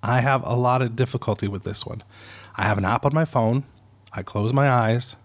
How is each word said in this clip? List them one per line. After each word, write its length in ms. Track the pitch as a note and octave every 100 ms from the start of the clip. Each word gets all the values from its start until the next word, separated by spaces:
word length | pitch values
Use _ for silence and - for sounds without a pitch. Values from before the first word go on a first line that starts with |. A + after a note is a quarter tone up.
I 200 | G#2 B2+
have 220 | B2+ C3+ -
a 100 | A#2+
lot 260 | B2 B2+
of 140 | B2 A#2
difficulty 540 | B2 B2 - G#2 G2+
with 160 | G2 F#2+
this 200 | F#2+ -
one. 180 | - - - - - - -
I 80 |
have 140 | G2 G2+
an 80 | F#2+
app 200 | A#2 C#3+
on 80 |
my 120 | D#3 D#3+
phone. 400 | C3 A2+ B2+ C#3 - - _ -
I 100 | -
close 300 | F#2+ G#2 G#2+
my 160 | C3+ C#3
eyes. 480 | B2 A2 A#2 - -